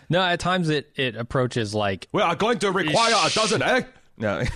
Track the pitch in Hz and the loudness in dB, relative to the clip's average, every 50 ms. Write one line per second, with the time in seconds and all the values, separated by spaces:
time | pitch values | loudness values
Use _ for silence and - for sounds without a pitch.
0 | - - 156 185 190 175 175 165 - 175 185 185 170 156 151 143 - _ - - | -6 -2 0 0 2 0 0 -2 0 0 0 0 0 0 0 -2 -4 _ -6 -4
1 | 135 123 107 113 117 - - 135 127 120 - 123 113 101 107 107 104 98 95 87 | -4 -4 -4 -6 -8 -4 -2 0 0 0 0 -2 -2 -2 -2 0 0 0 -2 -4
2 | - - - 185 202 165 170 127 202 233 247 170 214 196 180 196 165 156 151 220 | -6 -4 -2 0 0 0 0 0 0 0 0 0 0 -2 0 0 -2 0 2 2
3 | 233 226 226 196 160 143 - 214 220 185 214 - - 180 247 254 - - - - | 4 4 4 2 2 2 2 2 0 0 0 0 2 2 2 0 0 -4 -12 -20
4 | _ - - - 110 104 95 - 120 - - | _ -20 -10 -6 -4 -2 -2 -2 -2 -4 -4